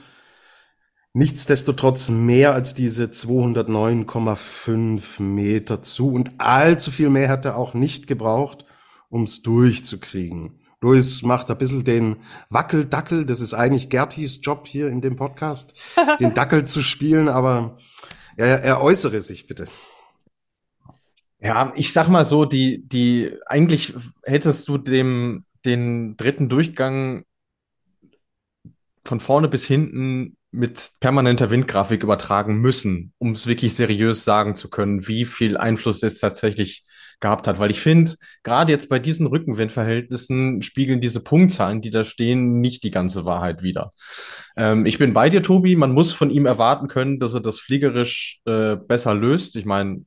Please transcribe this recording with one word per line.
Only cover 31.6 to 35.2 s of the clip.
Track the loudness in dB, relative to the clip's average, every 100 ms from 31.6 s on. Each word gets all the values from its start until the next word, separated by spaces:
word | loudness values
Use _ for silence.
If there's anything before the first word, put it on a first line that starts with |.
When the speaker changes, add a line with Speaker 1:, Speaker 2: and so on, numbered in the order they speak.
| 0 0 0 0
Speaker 3:
übertragen | 0 -2 0 -2 0 0
müssen, | 2 0 -2 -4 -6 -6
um | -4
es | -4 -2
wirklich | -2 -2 0
seriös | 0 2 0 0 2
sagen | 2 0 -4
zu | -8
können, | -4 -2 -2 -4
wie | -4